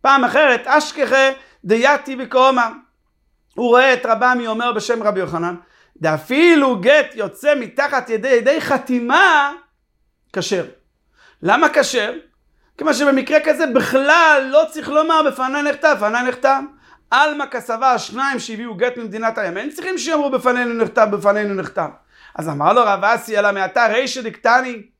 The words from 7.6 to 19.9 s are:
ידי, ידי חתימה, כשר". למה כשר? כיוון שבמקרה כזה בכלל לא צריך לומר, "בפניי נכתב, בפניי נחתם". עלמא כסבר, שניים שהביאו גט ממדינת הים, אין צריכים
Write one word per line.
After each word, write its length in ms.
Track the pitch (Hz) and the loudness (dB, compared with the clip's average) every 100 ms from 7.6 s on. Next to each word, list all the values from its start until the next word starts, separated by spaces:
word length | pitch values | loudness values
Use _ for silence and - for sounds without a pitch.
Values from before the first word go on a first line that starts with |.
| 220 - 277 269 240 | -2 -4 -2 -4 -4
ידי, 180 | 220 247 | -4 2
ידי 340 | 240 233 311 | 2 2 0
חתימה, 920 | - 269 262 247 233 302 381 302 285 339 _ _ _ _ _ _ _ | 0 -4 -2 -4 0 2 4 2 0 -6 _ _ _ _ _ _ _
כשר". 320 | 196 - 196 - - _ _ _ _ _ _ | -8 -4 -4 -6 -14 _ _ _ _ _ _
למה 280 | 165 240 330 | 0 2 4
כשר? 440 | 302 - 247 214 320 _ _ _ _ _ - | 2 0 -2 -4 -8 _ _ _ _ _ -6
כיוון 160 | 311 | -4
שבמקרה 460 | 240 285 269 262 302 311 | 0 2 0 2 2 2
כזה 200 | 277 311 | -2 0
בכלל 840 | 247 - 262 277 330 320 294 269 | 0 0 0 2 4 4 2 2
לא 120 | 294 320 | 0 0
צריך 200 | 311 - | -6 -2
לומר, 320 | 294 320 320 294 | -2 2 2 0
"בפניי 320 | 254 262 285 | -2 -6 -4
נכתב, 320 | 294 285 311 233 | -4 0 0 2
בפניי 240 | 208 233 | -2 -2
נחתם". 420 | 247 247 269 269 285 _ _ _ _ | -4 -2 0 0 -4 _ _ _ _
עלמא 340 | 254 302 294 269 | 0 0 -2 -8
כסבר, 520 | 247 - 226 262 233 | -8 -8 -2 0 0
שניים 420 | - 233 277 254 | -4 -6 -4 -4
שהביאו 360 | - 220 240 185 | -8 -12 -12 -4
גט 220 | 247 247 | -4 -4
ממדינת 400 | 226 214 226 226 | -12 -4 -4 -4
הים, 200 | 190 185 | -6 -6
אין 120 | 269 | -10
צריכים 280 | 320 359 | -10 -8